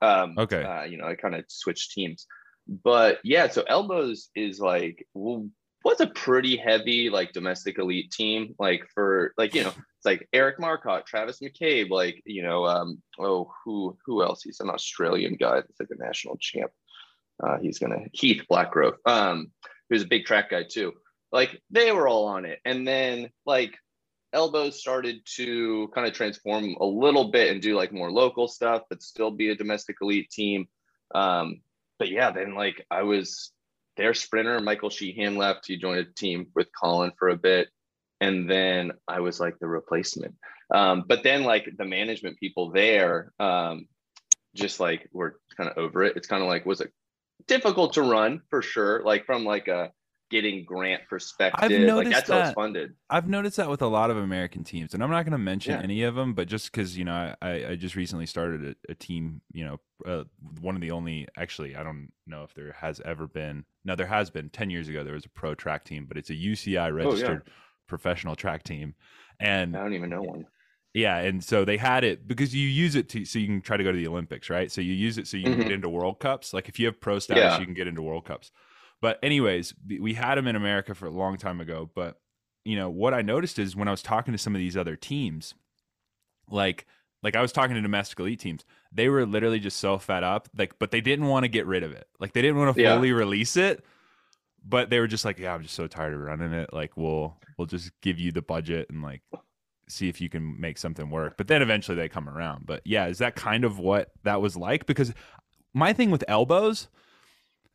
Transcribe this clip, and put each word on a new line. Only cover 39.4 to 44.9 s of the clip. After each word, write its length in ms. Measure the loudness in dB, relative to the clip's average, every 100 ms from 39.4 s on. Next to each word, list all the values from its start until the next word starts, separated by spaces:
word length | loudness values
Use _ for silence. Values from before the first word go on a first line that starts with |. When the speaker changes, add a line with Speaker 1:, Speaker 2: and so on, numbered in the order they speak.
Speaker 1:
like, 180 | -4 -4
the 80 | -4
replacement. 680 | -4 -2 -2 -2 -8 -10 -12 -20 -20 _
Um, 300 | 4 4 2 4
but 160 | 4
then, 200 | 4 4
like, 240 | 4 2 0 -8
the 80 | -4
management 540 | -2 -4 -4 -8 -8
people 320 | -6 -4 0
there, 600 | 4 6 6 4 2 -4 -4
um, 480 | 0 2 0 -6 -12 _ _ -20 _ -2 _ -6
just, 240 | -6 0
like, 300 | -2